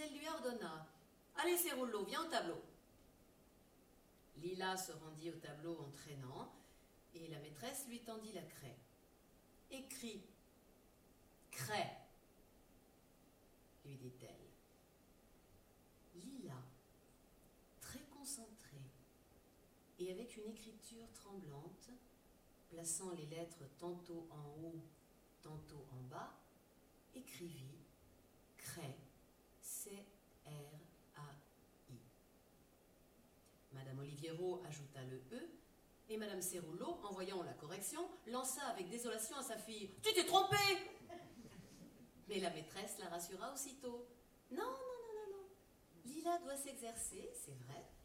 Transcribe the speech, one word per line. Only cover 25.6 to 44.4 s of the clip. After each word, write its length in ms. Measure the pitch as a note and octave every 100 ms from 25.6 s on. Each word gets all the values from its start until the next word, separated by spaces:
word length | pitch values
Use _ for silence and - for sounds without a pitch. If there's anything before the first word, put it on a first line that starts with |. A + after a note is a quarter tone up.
| D3+ D3 B2+
en 100 | B2+ B2+
bas, 240 | D3 - - - - - - - - -
écrivit 640 | C4 B3+ - E3+ C#3+ C3 D#3 - - - - - - - -
craie, 400 | - - D3 - - - - - - -
C 420 | - - G#3 G3 G3+ - - -
R 60 | D3+ D3 C#3+ D3+ F3 - - -
A 180 | D3 C#3+ - - - - -
I. 40 | A#2+ - - - - - - - - - - - - - - - - -
Madame 280 | C3+ C3+ C3+
Oliviero 600 | C#3+ C#3+ D#3+ D#3+ F#3 F3+ E3
ajouta 360 | D3 C#3 C3+
le 180 | B2+ B2+ -
E, 160 | A#3+ E4+ - - - - - -
et 80 | A3
Madame 240 | G#3 G3
Cerullo, 600 | E3+ F3+ D#3 F3+ C4+ F4
en 80 | G3+
voyant 300 | F#3+ F#3 F#3+
la 120 | D3+
correction, 540 | B2+ D3 G3+ - D4+ F4+ - -
lança 360 | B3 B3+ D4 C4+
avec 200 | G3 F3
désolation 480 | A#3 A#3 A3 - D4
à 60 |
sa 160 | B3 A3
fille, « 320 | A3+ A3 G3+ -
Tu 120 | G#4+
t'es 100 | F4+
trompée ! » 320 | E4+ F#4+ G4 G4+ G4+ F#4+ - - - F4 - - - - - - - - - - -
Mais 100 | G3
la 120 | F#3
maîtresse 460 | D#3+ D#3+ F#3+ G#3+ -
la 80 | F#3
rassura 440 | F3 - F#3+ A#3
aussitôt. « 540 | C#4 C4+ B3+ B3 A#3+ A#3+ - - -